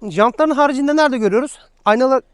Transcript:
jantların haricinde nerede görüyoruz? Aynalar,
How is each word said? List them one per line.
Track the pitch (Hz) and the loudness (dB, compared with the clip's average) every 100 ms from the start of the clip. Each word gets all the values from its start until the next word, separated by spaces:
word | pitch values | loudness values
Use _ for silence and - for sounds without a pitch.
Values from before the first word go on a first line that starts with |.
jantların | 214 165 226 - 311 | -6 0 0 0 0
haricinde | 277 285 269 285 302 | 0 0 0 0 0
nerede | 302 247 | 0 0
görüyoruz? | 208 214 285 - _ _ 208 | 0 0 -4 -10 _ _ -2
Aynalar, | 220 262 262 - | 0 2 0 -2